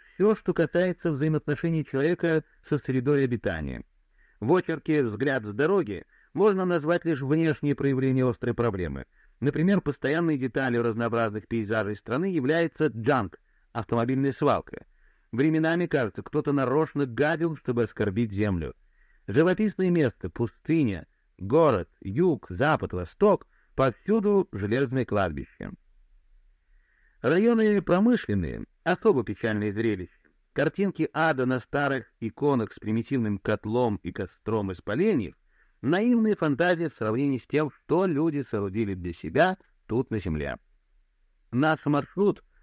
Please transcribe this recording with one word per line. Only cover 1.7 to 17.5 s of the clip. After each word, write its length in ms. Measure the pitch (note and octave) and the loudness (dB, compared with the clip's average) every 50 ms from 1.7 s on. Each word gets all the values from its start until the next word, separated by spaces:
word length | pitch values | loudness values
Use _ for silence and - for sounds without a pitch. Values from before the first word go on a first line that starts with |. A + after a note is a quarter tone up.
| E3 D#3 C#3+ | -2 -2 -2
человека 580 | - - C3+ C#3+ E3 F3+ - - E3+ D#3+ D#3 - _ _ _ _ - | -2 -2 0 0 0 0 0 0 0 0 0 -2 _ _ _ _ -4
со 80 | D#3 C3+ | -4 -2
средой 440 | - - B2+ C3 B2 C#3+ D3 C#3 C3+ | -2 -2 -2 0 0 2 2 2 2
обитания. 580 | B2 A#2+ A2 - G#2 E2+ D#2+ D2 C2+ B1 A#1 - _ _ _ _ _ _ _ _ _ _ _ | 0 -2 -2 -2 -4 -4 -4 -6 -6 -8 -10 -12 _ _ _ _ _ _ _ _ _ _ _
В 120 | G#2 B2 | 0 2
очерке 520 | F3 F3+ - - E3 D#3 - D#3+ D#3 D3+ C3 | 2 2 2 -2 -4 -4 -2 0 0 2 2
«Взгляд 400 | A2 G#2 G#2 C3+ C#3+ C#3 A#2+ G#2+ | 0 -2 -2 -2 -2 -2 -2 -4
с 100 | G#2 G2+ | -4 -2
дороги» 520 | A2+ D3 E3 G3+ F#3+ C#3 G#2 F#2+ D#2+ - _ _ _ _ _ - | 0 0 2 2 0 -2 -2 -6 -10 -12 _ _ _ _ _ -2
можно 320 | D3+ G3+ G#3+ G3 F#3 F#3 | 2 2 2 2 2 0
назвать 400 | F3+ F3 D#3+ C#3+ D#3+ F3 F3 - | 0 0 0 0 0 0 0 0
лишь 160 | E3 D#3 B2+ | -2 -4 -2
внешние 520 | C#3 C3 D3+ E3 E3 D#3+ C#3 - - C#3+ C3+ | -2 0 0 2 2 0 0 0 -2 -2 -2
проявления 560 | - C#3 C#3 C3 C3 C3 C3 C3 C3 B2+ B2+ | 0 0 0 0 2 0 2 2 2 2 0
острой 240 | G#2+ - - A#2+ - | 0 -2 -4 -4 -2
проблемы. 520 | - A#2 A#2 G2 F#2 F2 D2+ C2+ C2+ - - _ _ _ _ _ _ | 0 0 -2 -2 -2 -4 -6 -6 -8 -12 -14 _ _ _ _ _ _
Например, 420 | A#2 C#3+ C3+ D3 E3 F#3+ G3+ E3+ | -4 -2 0 2 2 2 2 2
постоянные 560 | - D3+ C3+ - - C3+ D3+ E3+ E3+ D#3+ D3+ | 0 -2 -4 -2 -2 -2 0 0 0 0 0
детали 400 | C3 C3 B2+ - C#3+ C3+ B2+ A#2 | -2 -2 -4 -2 -2 -2 0 0
разнообразных 720 | A#2 A#2 A#2 G#2+ A#2 A#2 A2 A2+ A2+ A2+ G#2+ G#2 G#2 - | 2 0 0 0 -2 -2 -2 0 0 0 -2 -2 -6 -8
пейзажей 480 | - A#2 A2+ G#2+ G2 A2 A2 G2+ G2+ G#2 | -4 -4 -4 -2 -2 -2 -2 -2 -2 -6
страны 300 | - - - A#2 D3 F#3 | -8 -6 -6 -4 -2 -2
является 640 | G3 F3+ D3+ B2 C3+ D#3+ E3+ E3 D#3 - - D#3 | -2 -2 0 0 0 0 0 0 -2 -2 -2 -2
джанк, 520 | C#3 A2 A#2 G#2+ C#3+ C#3 B2+ G2 F2 - - _ _ _ _ _ _ | -2 -2 -2 0 2 2 2 0 -4 -8 -16 _ _ _ _ _ _
автомобильная 640 | - A#2 - - A#2 A#2 A#2 B2+ C3 C3+ C3+ C#3 B2+ | -8 -8 -4 -2 0 0 2 2 0 0 0 0 0
свалка. 520 | - D3 C#3 G#2+ E2 - - - - - _ _ _ _ _ _ _ _ _ | 2 2 2 2 2 0 -6 -14 -18 -18 _ _ _ _ _ _ _ _ _
Временами, 560 | - A#2 D3 D#3+ D#3 D#3+ D#3+ D#3+ E3 F3 F3 | -2 0 2 2 2 2 2 2 0 0 0
кажется, 340 | D#3+ - C#3 A#2+ G2+ - G#2 | 0 0 -2 -2 -2 -4 -10
кто-то 320 | - - - D3+ C#3+ D3 C#3+ | -10 -6 -4 -2 -2 0 0
нарочно 520 | C#3 C3 B2 C#3 D#3 D#3+ - - D3 C#3+ | 2 2 2 2 2 0 0 -2 -2 -2
гадил, 520 | B2+ A2+ C#3 D3 D3+ E3 D3+ E3+ E3 | -2 0 0 0 0 0 0 -2 -2